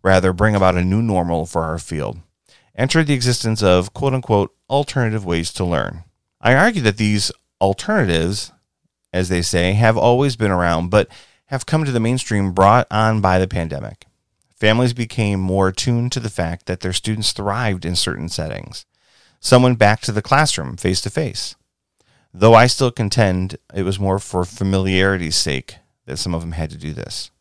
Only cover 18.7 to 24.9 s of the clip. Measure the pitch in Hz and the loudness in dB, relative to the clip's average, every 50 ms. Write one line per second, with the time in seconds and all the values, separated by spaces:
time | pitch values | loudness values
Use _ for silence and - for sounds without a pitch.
18.7 | - - - _ _ _ _ _ _ _ _ _ _ _ - - 127 123 127 127 | -18 -20 -20 _ _ _ _ _ _ _ _ _ _ _ 0 4 6 6 6 4
19.7 | 123 113 107 101 107 - - - 104 107 - - 135 143 156 143 - - 73 64 | 4 4 4 4 4 2 -2 -4 -4 -4 0 2 2 2 2 2 -2 -4 -6 -8
20.7 | 60 90 - 95 92 - - 104 - 156 160 - - - - - - _ _ _ | -10 -4 -2 -2 -2 -2 -4 -6 -6 -4 -6 -4 -6 -10 -10 -10 -14 _ _ _
21.7 | _ _ _ _ _ _ _ _ _ _ _ _ - 92 101 113 117 110 120 123 | _ _ _ _ _ _ _ _ _ _ _ _ -2 4 6 8 10 10 8 6
22.7 | - - 135 123 - - 110 101 - 120 110 98 92 90 92 92 - - _ _ | 4 0 0 -2 0 -2 -4 -2 2 2 2 2 2 0 -2 -4 -8 -12 _ _
23.7 | - 95 95 92 95 95 98 95 95 98 - - - 92 90 87 - - 98 98 | -6 -4 -4 -4 -2 -2 0 0 -2 -2 -4 -4 -4 -4 -4 -4 -6 -4 -2 0
24.7 | 98 95 95 95 | 0 0 0 2